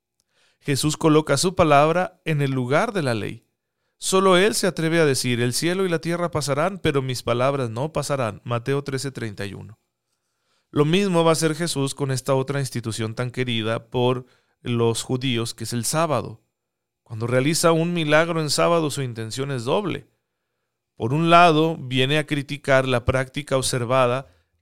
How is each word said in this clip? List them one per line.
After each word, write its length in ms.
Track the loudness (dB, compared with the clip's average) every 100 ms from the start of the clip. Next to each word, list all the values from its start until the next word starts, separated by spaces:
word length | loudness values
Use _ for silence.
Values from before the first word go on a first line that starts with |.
| _ _ _ _ _ _
Jesús 380 | -4 -2 -2 2
coloca 400 | 4 4 4 0
su 180 | 0
palabra 640 | 2 4 6 4 0 -4 _
en 160 | -4 -2
el 100 | 0
lugar 440 | -2 0 0 0
de 80 | -2
la 100 | -2
ley. 320 | -4 -6 -10 _ _ _ _ _ -10
Solo 400 | 0 2 6 6
Él 160 | 4
se 140 | 2 -2
atreve 320 | 0 0 2
a 40 |
decir, 340 | 2 2 0 0
"El 140 | 0
cielo 320 | 0 -2 0
y 60 | 0
la 100 | -2
tierra 300 | -4 -4 -2
pasarán, 480 | -4 -2 -2 -2 -2
pero 240 | -2 -2
mis 200 | -2 -4
palabras 460 | -2 0 2 0 -4
no 240 | -4 -6
pasarán". 480 | -4 -4 -2 -2 -4
Mateo 400 | -6 -4 -2 -4
trece 280 | -4 -6 -8
treinta 340 | -8 -10 -8
y 80 | -10
uno. 260 | -10 -16 -20 _ _ _ _ _ _ _ _ _
Lo 160 | 0 2
mismo 380 | 2 2 2
va 80 | 4
a 0 |
hacer 220 | 2 0
Jesús 400 | -2 -4 -2 -4
con 160 | -2 -4
esta 240 | -4 0
otra 240 | -2 0 -4
institución 560 | -4 -6 -6 -4 -6
tan 160 | -4 -6
querida 600 | -4 -2 -2 -2 -4 -4
por 340 | 0 0 0 -6 _ _ _
los 440 | -4 0 0 0
judíos, 500 | -2 -2 0 -2 -4
que 80 | -8
es 100 | -6
el 120 | -4
sábado. 580 | -2 -2 0 -2 -4 -12 _ _ _ _ _ _
Cuando 240 | -14 -6 0
realiza 420 | 2 2 2 2
un 240 | 2 0
milagro 460 | -2 2 2 2 -2
en 100 | -2
sábado, 400 | 0 2 2 0
su 120 | -4
intención 500 | -6 -6 -8 -6 -6
es 100 | -6
doble. 460 | -2 -2 -2 -8 -10 _ _ _ _ _ _ _ _ -6
Por 180 | -2
un 160 | 0 6
lado, 460 | 8 8 6 2 -2
viene 420 | -4 -2 0 0
a 80 | -2
criticar 640 | -4 -6 -6 2 4 4
la 160 | 0
práctica 520 | 0 -2 -2 -8 -2 -2
observada 680 | -2 -4 0 2 2 0 -6 _ _ _